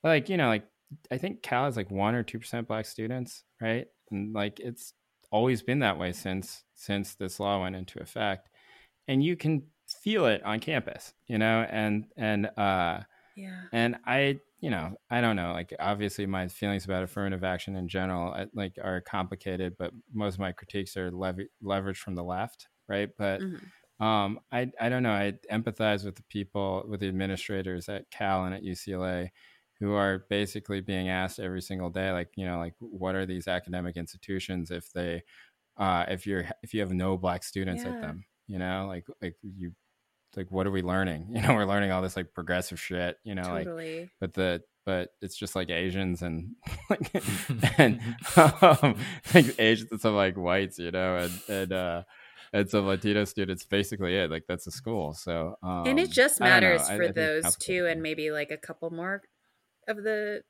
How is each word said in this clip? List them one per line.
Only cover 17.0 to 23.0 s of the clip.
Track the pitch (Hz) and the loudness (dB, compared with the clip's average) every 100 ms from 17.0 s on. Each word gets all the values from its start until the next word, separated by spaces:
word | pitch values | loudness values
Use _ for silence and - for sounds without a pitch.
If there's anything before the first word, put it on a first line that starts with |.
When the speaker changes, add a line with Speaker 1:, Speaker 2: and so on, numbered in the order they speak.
Speaker 1:
affirmative | 92 - 98 95 | -2 -4 -4 -2
action | 92 90 - 95 | -2 -2 -4 -6
in | 87 | -4
general, | 95 92 90 87 | -2 -2 -2 -4
uh, | - 104 | -6 -8
like, | 110 95 - | -6 -6 -6
are | 95 92 | -4 -4
complicated, | - 101 95 98 98 92 90 92 | -4 -6 -4 -6 -6 -4 -4 -6
but | 87 110 _ | -10 -10 _
most | 110 104 | -4 -4
of | 92 | -2
my | 95 | -6
critiques | 90 - 101 92 95 | -6 -8 -8 -6 -6
are | 90 | -6
lever-, | 90 92 92 101 _ | -4 -4 -4 -10 _
leveraged | 98 98 98 92 | -4 -2 -2 -6
from | - | -6
the | 90 | -6
left, | 87 90 117 - - _ - | -4 -4 -6 -10 -20 _ -4
right? | 101 | -2